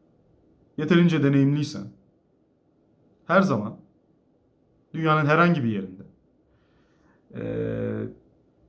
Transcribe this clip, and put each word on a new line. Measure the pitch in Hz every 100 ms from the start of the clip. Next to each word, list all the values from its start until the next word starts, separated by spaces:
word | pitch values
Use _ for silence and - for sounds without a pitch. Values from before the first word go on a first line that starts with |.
| _ _ _ _ _ _ _ -
yeterince | 156 170 170 156
deneyimliysen. | 139 139 139 147 147 101 98 - _ _ _ _ _ _ _ _ _ _ _ _ -
Her | 180
zaman | 170 117 104 - - _ _ _ _ _ _ _ _ _ _
dünyanın | 160 160 156 143
herhangi | 160 175 160
bir | 117
yerinde, | 104 95 92 - _ _ _ _ _ _ _ _ _ _ _ _
ee, | 120 110 113 113 - 55 53 110 - _ _ _ _